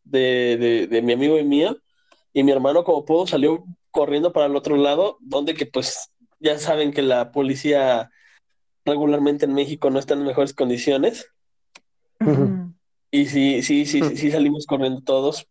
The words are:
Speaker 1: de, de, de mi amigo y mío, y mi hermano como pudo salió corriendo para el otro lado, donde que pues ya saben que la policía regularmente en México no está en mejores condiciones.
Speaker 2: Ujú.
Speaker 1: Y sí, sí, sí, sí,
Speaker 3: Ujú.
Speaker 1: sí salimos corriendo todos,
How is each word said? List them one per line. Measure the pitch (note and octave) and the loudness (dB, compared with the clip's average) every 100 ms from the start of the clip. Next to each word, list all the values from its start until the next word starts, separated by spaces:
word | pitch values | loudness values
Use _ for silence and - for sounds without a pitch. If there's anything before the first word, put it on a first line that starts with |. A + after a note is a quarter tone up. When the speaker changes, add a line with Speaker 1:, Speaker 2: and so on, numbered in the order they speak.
Speaker 1:
de, | - C3 B2+ B2 A#2+ A#2 | -4 0 2 2 0 0
de, | A#2+ A#2 F#2+ | 0 0 0
de | A2+ | 0
mi | A#2+ | 0
amigo | B2 D3 D#3 | 0 2 2
y | |
mío, | C#3+ C#3+ F#3 - _ _ _ _ _ | 2 2 0 -4 _ _ _ _ _
y | - | 0
mi | C#3+ | 2
hermano | C3+ C3+ E3 | 2 2 2
como | E3+ D#3 D3 | 4 2 2
pudo | D#3+ F3+ | 0 2
salió | C#3+ D3 E3 F3+ - _ | 0 2 0 -6 -20 _
corriendo | - C#3 C#3+ E3+ | -2 0 0 0
para | D#3+ C#3+ | 2 0
el | C#3+ | 0
otro | C#3+ C#3+ | 0 2
lado, | C#3+ D3+ G3+ - | 2 2 0 -4
donde | C3+ C3+ D3 D#3+ | -6 -4 -4 -6
que | C#3+ | -6
pues | C3 C3 - - _ _ _ | -6 -6 -8 -14 _ _ _
ya | D#3 D3 | -2 0
saben | E3+ D3+ D3 | -2 -2 -2
que | C#3+ | 0
la | C3+ B2 A#2+ | 0 0 0
policía | C#3+ C3+ C3+ D3 C#3+ C3 A#2 A2+ _ _ _ _ _ _ _ - | -2 -2 -2 0 2 2 0 -4 _ _ _ _ _ _ _ -4
regularmente | D3 D3 C#3+ C#3+ D3 | 0 0 2 0 0
en | C#3+ | 0
México | C#3 C#3+ D3+ C#3 | 0 -2 -2 -2
no | C3+ | -2
está | C#3 | -2
en | C#3+ | -2
mejores | C#3 C3 C#3 | -2 -2 -2
condiciones. | - B2+ A#2+ D3 C3+ F#3 A#3+ - _ _ _ _ - _ _ _ - | -2 -4 -2 0 0 0 -2 -10 _ _ _ _ -20 _ _ _ -4
Speaker 2:
Ujú. | G#3+ C#3 A#2 F#3 F3 - _ _ _ | 0 2 0 -2 -8 -16 _ _ _
Speaker 1:
Y | C#3+ C#3 | -2 0
sí, | C#3+ C3+ C3 | 0 0 0
sí, | B2+ C#3+ C#3+ | 0 0 0
sí, | C#3+ | 0
sí, | D3+ | -2
Speaker 3:
Ujú. | - | -2
Speaker 1:
sí | D3 | -2
salimos | D#3 C#3+ D3+ - | 0 0 -2 -4
corriendo | C#3 C3 C3 | -2 -2 -4
todos, | - C3+ C#3 D3+ - | -2 0 0 -4 -10